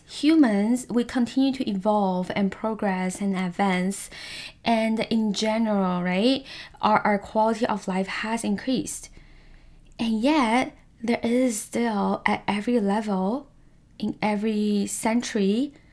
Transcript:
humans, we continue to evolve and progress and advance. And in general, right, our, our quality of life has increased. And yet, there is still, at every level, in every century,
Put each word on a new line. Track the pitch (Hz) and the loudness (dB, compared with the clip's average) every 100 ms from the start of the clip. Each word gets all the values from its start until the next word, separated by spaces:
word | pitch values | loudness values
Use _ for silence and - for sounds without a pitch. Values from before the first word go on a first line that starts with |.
| - | -14
humans, | - 294 320 254 202 214 247 - | -2 4 6 6 4 2 0 0
we | 240 | -2
continue | 240 262 233 262 269 | 0 0 0 2 2
to | 262 233 | 0 -2
evolve | 196 214 208 190 180 180 | -2 0 2 2 0 -2
and | 208 196 | 0 -2
progress | - 220 214 208 185 185 185 | -2 -6 -2 -2 -2 -2 -2
and | 202 185 | -2 -2
advance. | 185 175 202 180 185 196 - - - - - - | -2 0 0 2 0 -4 -8 -12 -14 -14 -16 -8
And | - 226 220 226 - | -2 0 0 -2 0
in | 226 214 | 0 0
general, | 190 214 220 220 202 185 180 | 0 -2 0 0 2 0 0
right, | 180 185 233 269 - - - - | 0 2 2 0 -4 -18 -18 -2
our, | 208 214 | 2 2
our | 214 202 | 2 0
quality | - 220 220 220 240 | 0 0 2 2 -2
of | 202 - | -2 -2
life | 185 190 | -4 -4
has | - 220 226 | -6 -4 -4
increased. | 208 196 - 247 - - - - - - - - - - - - | -2 -2 -2 -2 -4 -8 -12 -18 -20 -20 -20 -20 -20 -20 -16 -6
And | 226 220 | -2 2
yet, | 254 311 226 247 294 - - - | 4 4 4 2 0 -6 -20 -8
there | 226 233 | -2 0
is | 226 247 262 214 | 2 2 2 0
still, | - 226 233 202 190 202 | -4 -2 -2 0 0 0
at | - 208 - | 0 0 -2
every | 208 208 196 | -2 0 0
level, | 196 214 214 190 190 269 - - - - - - | 2 0 0 -2 0 -2 -6 -20 -20 -20 -20 -8
in | 214 220 | -6 -2
every | 214 202 220 208 208 208 202 | -2 0 0 0 0 0 0
century, | - 220 233 240 214 196 220 285 - - | -2 0 0 0 0 2 2 -2 -6 -20